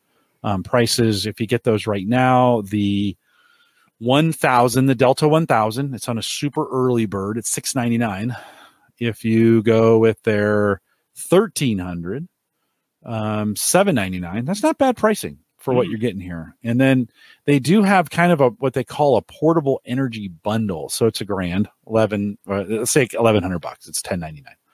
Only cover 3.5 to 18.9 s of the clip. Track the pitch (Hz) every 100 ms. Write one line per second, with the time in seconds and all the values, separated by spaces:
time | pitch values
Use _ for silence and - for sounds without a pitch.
3.5 | _ _ _ _ _ 117 135 160 156 151
4.5 | 127 123 120 135 123 127 135 151 156 165
5.5 | 120 107 110 143 123 - 117 - - 147
6.5 | 151 147 127 127 123 110 98 98 113 -
7.5 | - - 135 120 117 117 95 113 117 -
8.5 | - - _ _ _ 117 107 113 113 113
9.5 | 113 107 113 113 113 113 104 - 107 104
10.5 | 104 104 98 _ _ _ - - 175 214
11.5 | - 139 104 90 87 85 117 175 _ _
12.5 | _ _ _ _ _ - 113 107 107 107
13.5 | 101 - 180 202 143 92 92 87 101 127
14.5 | 196 311 - 269 240 214 214 80 71 _
15.5 | _ - 127 101 110 117 98 87 85 80
16.5 | _ 113 120 135 131 117 _ - _ -
17.5 | 143 123 202 196 196 165 - 175 165 131
18.5 | 107 135 131 120